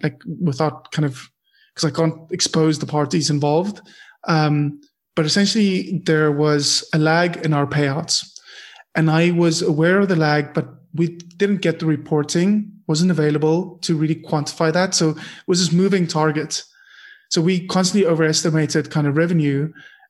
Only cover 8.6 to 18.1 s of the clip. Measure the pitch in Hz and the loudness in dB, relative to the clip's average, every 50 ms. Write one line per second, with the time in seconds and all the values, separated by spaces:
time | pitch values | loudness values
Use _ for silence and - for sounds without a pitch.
8.6 | - - - - - _ _ - 156 160 156 160 170 175 175 170 170 170 156 - | -20 -20 -20 -20 -20 _ _ 0 2 2 4 4 4 2 4 4 2 2 2 0
9.6 | 180 - 156 147 160 170 185 196 202 190 190 160 156 151 147 151 147 147 - 165 | 0 0 0 2 2 2 4 2 2 2 2 2 2 2 2 2 0 -2 -4 -6
10.6 | 143 - - - _ _ - 147 170 165 170 - - - - - 202 202 208 180 | -6 -6 -12 -20 _ _ -4 -2 -2 -2 -4 -8 -18 -20 -4 -2 0 0 0 0
11.6 | - 175 160 165 170 160 156 147 151 - 160 151 147 151 - 170 175 196 208 214 | 0 -2 -2 0 -2 -2 -2 -2 -2 -2 -2 -2 -2 0 0 0 2 2 2 0
12.6 | 208 - - - _ - 156 151 175 185 180 156 151 151 151 151 151 156 160 170 | 0 -4 -12 -18 _ -4 -2 0 2 2 2 2 2 2 2 2 2 2 0 0
13.6 | 185 180 - - - - 170 151 156 151 160 156 - - - 151 147 - - - | -2 -6 -10 -12 -4 -2 -2 0 0 -2 -2 -4 -4 -4 -4 -4 -4 -4 -4 -2
14.6 | 170 160 160 180 185 190 185 - 170 156 151 156 - - - - - - 185 175 | -2 0 2 2 0 0 0 0 0 0 -2 -4 -10 -16 -18 -18 -4 -2 0 0
15.6 | 185 160 160 175 185 196 190 190 175 156 - 156 151 156 147 151 143 - - - | 0 2 2 2 2 2 2 0 0 0 0 0 0 0 0 -2 -4 -6 -8 -10
16.6 | - - _ _ _ - - - - - - - _ _ - 175 160 175 190 180 | -10 -12 _ _ _ -20 -20 -20 -20 -20 -20 -20 _ _ -2 0 2 2 0 0
17.6 | 180 185 - 185 185 185 - 208 190 165 | -2 0 0 2 2 2 2 2 2 2